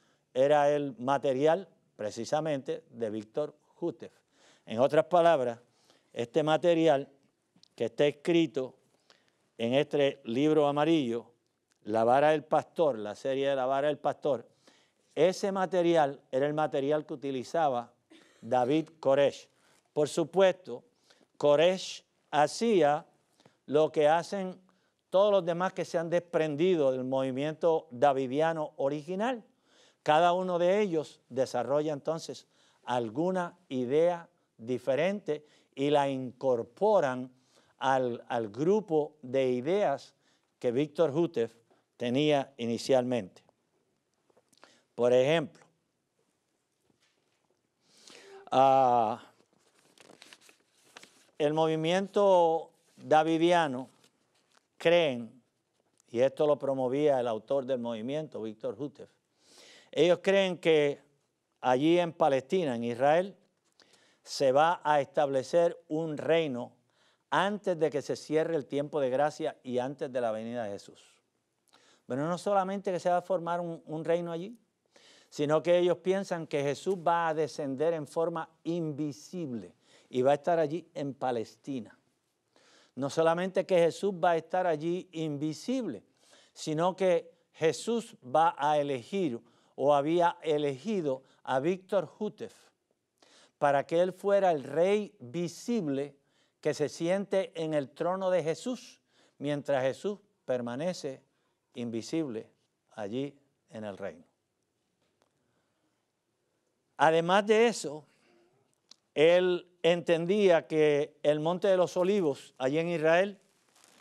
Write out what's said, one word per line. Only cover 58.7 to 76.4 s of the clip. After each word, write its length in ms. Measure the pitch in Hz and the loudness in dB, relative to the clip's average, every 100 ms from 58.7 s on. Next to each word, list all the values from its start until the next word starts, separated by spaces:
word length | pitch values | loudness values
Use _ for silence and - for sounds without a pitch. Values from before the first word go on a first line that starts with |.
| 104 | -8
Hútef, 320 | 143 - - _ _ _ _ - - - _ | -12 -14 -20 _ _ _ _ -20 -20 -20 _
ellos 260 | 135 170 170 | 2 4 4
creen 380 | 190 196 190 175 | 4 2 2 0
que 420 | 170 156 147 - _ _ _ _ _ _ | 4 4 4 -2 _ _ _ _ _ _
allí 400 | 127 131 156 175 | 0 2 4 4
en 120 | 170 | 2
Palestina, 640 | - 156 135 131 190 151 | 0 2 2 0 -2 -2
en 80 | 117 | -4
Israel, 540 | 120 117 143 165 196 - _ _ _ _ _ _ _ _ | -4 0 2 2 0 -10 _ _ _ _ _ _ _ _
se 260 | - - 139 | -14 -2 2
va 300 | 135 160 175 | 4 2 2
a 180 | 147 151 | 2 0
establecer 800 | 131 - 143 135 123 170 170 - - | 0 -2 0 -2 0 0 0 -2 -6
un 320 | 156 165 151 | -6 -4 -6
reino 540 | 147 165 156 120 123 _ _ _ _ _ _ | 0 0 0 -6 -10 _ _ _ _ _ _
antes 480 | 147 196 208 - 165 | -2 0 -2 -4 0
de 100 | 156 | 0
que 140 | 139 | -2
se 140 | - 127 | -6 -8
cierre 400 | - 156 165 160 | -2 -2 0 -4
el 100 | - | -4
tiempo 320 | 139 147 156 | -6 -4 -4
de 120 | 131 | -2
gracia 460 | 131 151 - 151 - | 0 -2 -2 -8 -8
y 160 | 131 120 | -6 -4
antes 340 | 127 143 147 | -4 -8 -8
de 80 | 123 | -4
la 120 | 117 | -4
venida 320 | 110 113 120 | -4 -8 -8
de 80 | 107 | -8
Jesús. 420 | 98 - - _ _ _ _ _ _ _ _ _ _ | -10 -14 -20 _ _ _ _ _ _ _ _ _ _
Pero 220 | - 127 156 | -8 -4 -4
no 100 | 175 | -4
solamente 540 | 202 196 185 196 190 | 0 0 0 -4 -4
que 80 | 175 | -2
se 120 | 180 | 0
va 80 | 175 | 0
a 40 | |
formar 380 | 175 180 170 175 | 0 -4 -2 -4
un, 200 | 175 165 - | -6 -10 -10
un 180 | 156 | -8
reino 280 | 156 170 170 | -2 -2 -2
allí, 260 | 165 196 240 _ _ _ _ - _ _ | -8 -10 -16 _ _ _ _ -20 _ _
sino 320 | - 147 156 | -4 0 2
que 160 | 170 175 | 4 2
ellos 200 | 175 170 | 2 0
piensan 480 | 185 190 190 170 | -2 -2 -4 -8